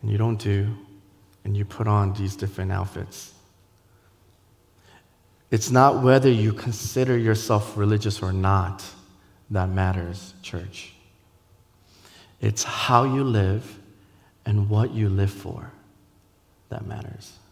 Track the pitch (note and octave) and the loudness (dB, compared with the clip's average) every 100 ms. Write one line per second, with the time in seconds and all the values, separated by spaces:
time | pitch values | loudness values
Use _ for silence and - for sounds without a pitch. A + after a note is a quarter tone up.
0 | G#2+ G2+ A2+ A2 A2 G2+ G2+ A2 - - | -2 0 0 0 0 0 0 -4 -14 -20
1 | _ _ _ _ - G2+ G2+ - G#2+ G#2 | _ _ _ _ -6 -4 -4 -4 0 2
2 | G2 G2 F#2+ G2 G2+ - F#2+ F#2+ F#2 - | 2 -2 -6 -6 -8 -6 -4 -4 -6 -8
3 | F#2+ - - - _ _ _ _ _ _ | -12 -14 -20 -20 _ _ _ _ _ _
4 | _ _ _ _ _ _ _ _ _ - | _ _ _ _ _ _ _ _ _ -20
5 | _ _ _ _ _ A2+ - B2+ C#3 - | _ _ _ _ _ -2 2 6 6 6
6 | B2+ C3+ C3+ A#2 G#2+ G#2+ - A2 - - | 6 6 6 4 2 0 -6 -6 -4 -2
7 | B2+ B2 A2+ A2 - G#2+ G#2 - G#2 G#2 | 0 2 2 0 2 0 0 -2 2 2
8 | G#2+ G2+ F#2+ F#2 F#2+ G2 F2+ F#2 - - | 0 -4 -4 0 2 2 0 -6 -14 -20
9 | - _ _ _ _ G#2 F#2 F#2+ F#2 F#2 | -20 _ _ _ _ -2 -2 0 0 -2
10 | E2+ F2+ - - - F2 F2 - - - | -4 -10 -16 -18 -12 -12 -12 -16 -20 -20
11 | _ _ _ _ _ _ _ _ _ _ | _ _ _ _ _ _ _ _ _ _
12 | - - - _ G#2+ G#2 - - - B2 | -20 -20 -20 _ -4 -2 -6 -6 2 4
13 | C3+ C3+ C#3 A2 F#2+ G#2 - - - - | 4 0 2 2 2 0 -4 -18 -20 -20
14 | _ _ _ _ - G#2 G2+ G#2+ A#2 A2+ | _ _ _ _ -2 0 2 2 0 0
15 | G#2 F#2+ G2 - F#2 E2+ - - _ _ | 0 2 0 -2 -12 -12 -14 -20 _ _
16 | _ _ _ _ _ _ _ - - - | _ _ _ _ _ _ _ -12 -10 -12
17 | - - - - _ | -12 -16 -20 -20 _